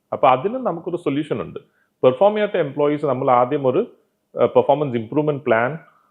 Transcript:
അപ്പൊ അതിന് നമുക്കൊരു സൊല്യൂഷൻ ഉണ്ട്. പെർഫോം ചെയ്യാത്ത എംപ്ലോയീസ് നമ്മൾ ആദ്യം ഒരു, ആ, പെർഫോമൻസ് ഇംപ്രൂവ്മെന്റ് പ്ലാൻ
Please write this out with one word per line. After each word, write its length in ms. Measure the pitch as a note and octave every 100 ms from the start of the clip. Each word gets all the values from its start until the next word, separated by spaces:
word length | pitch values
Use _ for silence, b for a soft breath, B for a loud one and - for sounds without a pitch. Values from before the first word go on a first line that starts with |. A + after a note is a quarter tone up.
| _
അപ്പൊ 160 | G#2+ C#3+
അതിന് 260 | C3 F3+
നമുക്കൊരു 420 | B3+ A#3 E3+ E3+ E3+
സൊല്യൂഷൻ 440 | - C#3 D3+ B2
ഉണ്ട്. 180 | D#2+ - - _ _ _
പെർഫോം 320 | C3 B2 G3
ചെയ്യാത്ത 220 | G#3+ G#3 G3+
എംപ്ലോയീസ് 500 | D3 C3+ D3 D3 D3
നമ്മൾ 240 | B2+ C3+
ആദ്യം 360 | B2 B2 C#3+ C3
ഒരു, 200 | C3+ A#3+ - _ _ _ -
ആ, 40 | A#2+
പെർഫോമൻസ് 500 | B2+ B2 C#3 D3 A#2+
ഇംപ്രൂവ്മെന്റ് 480 | A2+ C#3 D3+ C#3+
പ്ലാൻ 340 | B2+ A2+ A#2+ D#3+ b b b